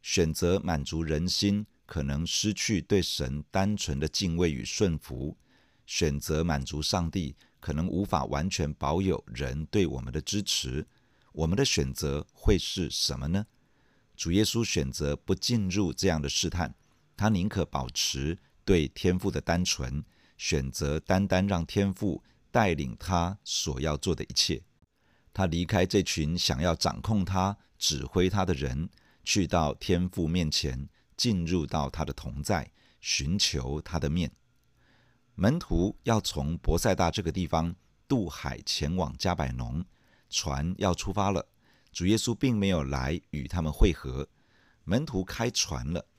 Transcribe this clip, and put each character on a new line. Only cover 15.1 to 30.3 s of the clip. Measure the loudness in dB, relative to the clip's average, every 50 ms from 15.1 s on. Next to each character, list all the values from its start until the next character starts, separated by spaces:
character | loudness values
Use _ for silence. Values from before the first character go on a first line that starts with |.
| -2
不 | -2 _ -2 -2
进 | 0 0 0 0 2 0 0
入 | 2 2 2 0 0
这 | 0 0 2
样 | 2 2
的 | 0 0
试 | 0 0 0 0
探， | 0 0 -2 -2 -4 _ _ _ _ _ _ _ _
他 | 2 2 4
宁 | 4 4 2 2
可 | 2 0 -2
保 | 0 0 -4 -4 -2
持 | -2 -2 -2 -2 -2 -2 -2 -2 -2 -4 _ _ _ _ _
对 | 4 4 4 4 2
天 | _ 0 2 2 2
父 | 2 0 -2
的 | -4 -2
单 | 0 0 2 2 2
纯， | 0 0 -2 -2 -4 -4 -6 -6 -8 _ _ _ _ _
选 | _ -4 0 0 0 0 -2
择 | -4 -4 -2 0 0 -2
单 | 0 2 2 2 4
单 | 4 4 4 4
让 | 4 2 0 -2
天 | 0 0 2 2 2 0
父 | 0 -2 -2 -2 -2 _ _ _ _ _ _
带 | 2 4 4 4 2
领 | 2 -2 -6 -6 -8
他 | -4 0 2 2 2 0 -2 -6 _
所 | -6 -4 -4 -2 -4 -4 -2
要 | 0 0 -2
做 | 0 0 -2
的 | -2 -2 -4
一 | -4
切。 | 0 0 0 0 0 -4 -4 _ _ _ -20 _ _ _ _ _ _ _ _ _
他 | _ 0 0
离 | 2 2 0 0
开 | 2 2 2 2
这 | 4 4 2
群 | 2 2 0 -2 0 0 0
想 | 0 0 0 0 2
要 | 2 0 0
掌 | 2 0 -2 -2 -2
控 | -2 0 2 2 2
他、 | 2 2 2 2 0 -2 -4 _ _ _ _
指 | -2 -2 -2 -2 -4
挥 | 0 2 4 4 4
他 | 4 2 2
的 | 2 0
人， | 0 -2 -4 -2 -4 -4 -6 -8 -18 _ _ _ _ -4
去 | 0 2 2 2
到 | 4 4 2 2 2 0
天 | -4 0 0 2 2 2 -2
父 | -2 -2 -2
面 | 0